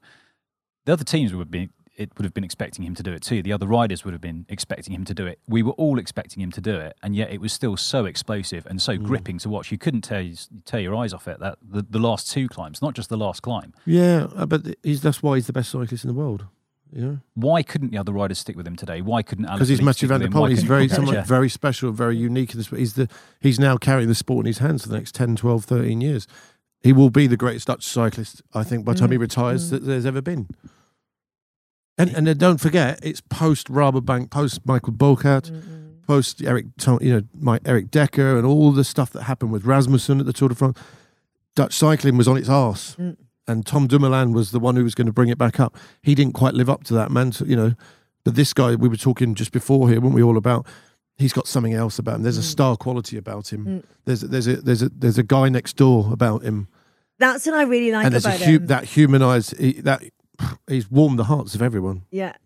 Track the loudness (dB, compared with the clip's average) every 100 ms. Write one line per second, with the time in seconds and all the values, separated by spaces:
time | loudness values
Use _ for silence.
0 | _ _ _ _ _ _ _ _ -4 -4
1 | -2 0 0 -4 -8 -8 -8 _ _ -14
2 | -12 -8 -8 -6 -10 -10 -12 -10 -12 -10
3 | -10 -10 -6 -4 -2 -2 0 2 0 -4
4 | -10 -12 -10 -12 -12 -12 -10 -12 -10 -10
5 | -8 -8 -10 -12 -4 -2 0 0 0 -2
6 | -4 -10 -12 -10 -10 -8 -6 -6 -8 -10
7 | -6 -4 -4 -8 -10 -6 -6 -6 -4 -2
8 | -4 -6 -8 -8 -8 -12 -10 -6 -4 -4
9 | -4 -6 -6 -10 -8 -8 -8 -8 -4 -4
10 | -4 -8 -8 -12 -20 -20 -10 -8 -4 -6
11 | -6 -8 -14 -12 -12 -12 -10 -8 -4 -2
12 | 0 -2 -4 -6 -6 -8 -14 -8 -8 -8
13 | -8 -6 -6 -6 -8 -8 -10 _ 0 4
14 | 4 4 0 -6 -2 -2 -4 -8 -4 0
15 | 0 0 0 0 -2 -4 -6 -6 -8 -8
16 | -6 -6 -6 -8 -12 _ _ _ _ -10
17 | -8 -8 -10 -4 0 0 0 -4 -4 -4
18 | -4 -2 -4 -4 -10 -12 -12 -12 -10 -8
19 | -4 -4 -4 -6 -4 0 2 4 2 2
20 | 0 0 0 2 2 2 2 4 4 2
21 | 0 -2 0 2 0 -2 -4 -4 -6 -4
22 | -2 -2 -2 -2 -4 -6 -8 -4 -4 -2
23 | -4 -6 -20 _ 2 4 4 2 2 2
24 | 2 0 -2 -2 -2 -2 -2 -2 -4 -8
25 | -8 -4 -2 0 0 0 0 -2 0 -2
26 | -2 -4 -8 -18 _ _ _ _ 6 8
27 | 8 6 4 2 -2 -4 -6 -6 -6 -2
28 | -2 -2 -10 -16 _ -6 -4 -4 -2 2
29 | 2 2 -2 -2 -2 -2 -2 -4 -4 -4
30 | -2 -4 -6 -6 -8 -14 -20 _ _ _
31 | _ _ _ _ _ _ _ _ _ 0
32 | 0 2 0 4 4 4 2 2 2 -2
33 | -8 -10 -8 -2 0 0 0 2 2 2
34 | 0 -2 -4 -2 -2 -2 -2 0 0 2
35 | 4 6 4 2 0 -12 -16 -20 -20 -10
36 | 0 0 0 -4 -4 -4 -4 -4 0 2
37 | 2 0 -2 -4 -2 0 0 0 2 0
38 | 2 2 2 2 2 4 6 4 2 -2
39 | -4 -6 -8 -6 -4 -2 2 4 4 2
40 | 2 0 -2 0 0 2 -2 -2 -12 -20
41 | _ _ _ _ _ -2 -2 2 4 4
42 | 4 4 4 2 2 2 2 -2 -10 -10
43 | -10 -10 _ _ -6 -4 -2 0 4 4
44 | 4 2 2 2 0 0 0 2 2 0
45 | 0 2 2 2 0 2 0 -2 -20 _
46 | 2 2 2 2 2 2 0 0 0 0
47 | 0 0 0 -2 -2 2 2 -2 -8 _
48 | _ _ -2 2 2 2 2 4 2 2
49 | 0 0 0 -2 -4 -4 2 4 4 4
50 | 4 6 6 4 2 0 -4 -16 _ _
51 | _ -2 0 0 -2 -2 0 0 -2 -4
52 | -6 -4 -2 -2 -2 2 2 0 -4 -6
53 | -8 -12 -10 -12 -10 -10 -6 -8 -10 _
54 | -6 -4 -2 -2 0 0 0 0 0 0
55 | 0 2 4 4 4 2 0 4 6 6
56 | 2 2 0 0 -2 -6 -6 _ _ _
57 | _ 0 0 2 0 0 2 2 2 2
58 | 2 2 2 2 4 4 4 -2 0 4
59 | 6 6 6 2 0 -2 -2 0 0 -2
60 | -4 _ _ -8 -8 -8 -6 -6 0 4
61 | 4 4 0 0 -2 -2 -2 -2 -4 -6
62 | -10 -8 -8 -10